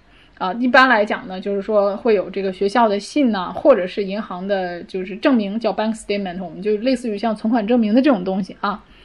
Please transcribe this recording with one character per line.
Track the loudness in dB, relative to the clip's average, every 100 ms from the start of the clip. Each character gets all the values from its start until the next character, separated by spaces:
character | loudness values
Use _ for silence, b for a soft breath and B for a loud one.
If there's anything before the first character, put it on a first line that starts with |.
| _ b b -8
啊， | -6
一 | -2 2
般 | 6 6
来 | 4
讲 | 2 -2 -8
呢， | -10
就 | -4
是 | -4
说 | 0 2 2 0
会 | 2 2
有 | 0
这 | -4
个 | -4
学 | -2 0
校 | 2 2
的 | 2
信 | -2 0 2
呐， | 0 -4
或 | 0 4
者 | 4 2
是 | -4
银 | -4 -6
行 | -8 -8 -2
的 | -2 -2 -8
就 | -8 -8
是 | -8
证 | -2 2 2
明， | 0 -2
叫 | -2
bank | -2 -4
statement， | -4 -4 -4 -4 -8
我 | -10
们 | -6
就 | -2 0
类 | 0
似 | 0 -2
于 | -4
像 | -2 -2
存 | 0
款 | 0
证 | 2 2
明 | 4
的 | 4
这 | 4
种 | 2
东 | 0 -4
西 | -4 -4
啊。 | -6 -6 -12 B